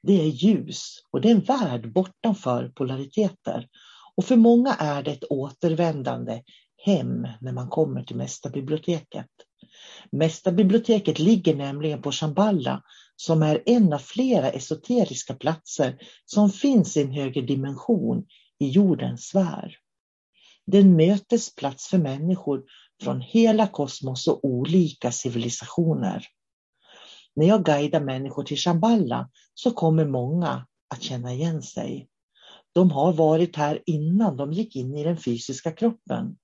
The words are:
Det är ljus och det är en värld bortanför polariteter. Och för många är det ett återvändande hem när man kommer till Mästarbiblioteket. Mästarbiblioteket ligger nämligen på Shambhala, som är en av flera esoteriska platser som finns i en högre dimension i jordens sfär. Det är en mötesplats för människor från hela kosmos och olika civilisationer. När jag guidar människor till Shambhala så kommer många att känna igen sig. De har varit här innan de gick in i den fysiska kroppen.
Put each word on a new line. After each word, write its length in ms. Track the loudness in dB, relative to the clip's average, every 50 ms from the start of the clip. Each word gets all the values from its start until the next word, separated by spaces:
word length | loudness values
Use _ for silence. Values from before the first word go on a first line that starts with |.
| 4
Det 180 | 4 4 4
är 40 | 4
ljus 760 | 0 -2 2 2 2 2 2 -2 -8 -12 -14 -14 -16 -18 -20 _ _
och 100 | -6 0
det 100 | 4 4
är 40 | 4
en 60 | 4
värld 520 | 4 0 -2 0 0 -4 -4 -6 -10 -4 -2
bortanför 760 | -2 -2 -2 _ _ -2 -2 -2 -2 -2 -4 -4 -4 -4 -8 _
polariteter. 920 | -8 -6 -6 -6 -8 -10 -8 -2 -2 -2 -2 -2 _ _ -8 -8 -8 -10 _ _ _ -20 -20 -20 -20 -20 -10 _
Och 100 | -6 -2
för 100 | 2 4
många 380 | 6 8 8 8 6 4 2 0
är 300 | -2 -2 -2 -2 -4 -6
det 80 | -6
ett 120 | -8 -8 -8
återvändande 1200 | -6 -6 -6 -6 -8 -8 _ -2 -2 0 0 0 -2 -2 -4 -6 -6 -6 -6 -6 -8 -10 -12 -12 _ _ _ _ _ _ _ 0
hem 420 | 0 0 0 0 -4 -6 -6 -6 -8 -12 -12
när 100 | -10 -10
man 180 | -8 -8 -8 -6
kommer 340 | -2 -2 -2 -2 -2 -8 -10
till 120 | -10 -10
Mästarbiblioteket. 1120 | -10 -8 -10 -12 -14 -14 -10 -10 -10 -6 -6 -6 -6 -4 -4 -6 -6 -6 _ -16 -16 -16 _ _ _ -20 _ _ _ _ _ _ _ -20 -20 -20 -20 -16 _
Mästarbiblioteket 1080 | -2 0 0 -2 -2 -2 _ -2 2 4 4 4 4 2 2 2 0 2 2 -2 -2 2
ligger 360 | 4 4 4 4 4 0 0
nämligen 460 | 0 -4 -8 -8 -4 -4 -4 -4 -4
på 100 | -6 -6
Shambhala, 720 | -6 -4 -4 -4 0 0 2 2 2 0 -2 -2 -6 -6 _ _ -20 -20 _ _ _
som 280 | _ -4 0 2 2 4
är 200 | 2 2 0 2
en 280 | 2 4 6 6 4 2
av 40 |
flera 520 | 0 -6 -8 -4 -2 0 2 2 2 2 0
esoteriska 840 | -4 -4 -6 -6 -8 -8 _ -2 0 0 0 0 -2 -10 -10 -10 -12
platser 640 | -6 -4 -4 -4 -4 _ -14 -4 -2 -2 -2 -2 -8 -18 -20 -20 _ _
som 240 | _ 2 4 4 4
finns 480 | 2 2 0 4 4 4 2 2 0
i 40 | -2
en 100 | -2 0
högre 300 | -2 -6 -6 -4 -4 -6
dimension 840 | -2 -2 -2 -2 -2 -6 -8 -8 -2 -2 0 0 0 -2 -4 -4 -6 _ _ _ _ _ _ _
i 80 | -4
jordens 580 | 2 4 4 4 4 2 0 -2 -6 -6 -8 -12
sfär. 500 | -2 0 0 0 0 -4 -8 -12 -14 -16 _ _ _ _ _ _ _ _ _ _ _ _ _ _ _ _ _ _
Det 120 | 2 6
är 40 | 8
en 140 | 8 10 8
mötesplats 920 | 8 6 4 4 0 0 _ 0 0 0 -4 _ -8 -8 -8 -8 -8 -8
för 100 | -2 0
människor 680 | 0 0 0 -4 -4 -2 -2 -4 -2 -2 -4 -4 -4 -6 _ -20 -20 _ _ _ _ -8
från 180 | -6 -6 -6
hela 460 | -8 0 2 4 4 6 6 4 2
kosmos 600 | 0 0 -4 -6 -6 -6 -10 -8 -8 -8 -4 0
och 180 | -2 -2 0 0
olika 680 | -2 -2 -2 -2 2 2 2 2 2 -2 _ -6 -6
civilisationer. 1160 | -6 -4 -6 -6 -6 -4 -4 -6 -6 -8 -12 -8 -2 0 0 0 0 0 -2 -4 -4 -6 -10 -14 _ _ _ _ _ _ _ _ _ _ _ _ _ -20 -20 -20 -20 -20 _ _ _
När 100 | 2 4
jag 180 | 6 6 4 4
guidar 340 | 2 2 2 0 0 0 -2
människor 440 | -2 -2 -6 -6 -6 -8 -8 -8 -8
till 140 | -6 -6
Shambhala 720 | -2 0 0 0 2 2 4 4 2 2 0 -2 -4 -6 -8 _ _ _ _ _
så 180 | -4 -4 -4
kommer 340 | -2 2 2 2 4 2 2
många 640 | 0 -2 -4 -4 -2 -2 -2 -2 -2 -4 -6 -10 _ _ _ _ _
att 120 | -16 -14
känna 320 | -10 -10 -10 -8 -8 -8 -6
igen 280 | -6 -4 -4 -6 -6
sig. 480 | -10 -10 -10 -10 -8 -8 -10 -12 -14 _ _ _ _ _ _ _ _ -20 -20 -20 _ _ _
De 180 | 4 4 4
har 220 | 4 4 2 2 2
varit 420 | 4 4 4 4 2 2 0 0
här 280 | -4 -2 -2 -2 -4 _
innan 520 | -4 -4 -2 -2 0 0 2 2 0 -2
de 160 | -4 -6 -6 -4
gick 220 | -6 -6 -6 -6
in 220 | -8 -8 -6 -6
i 60 | -4 -4
den 140 | -4 -4
fysiska 540 | -2 -4 -4 -4 -4 -6 -10 -12 -8 -8 -8
kroppen. 640 | -6 -2 -2 -2 -2 _ _ -8 -8 -8 -6 -10 -12 _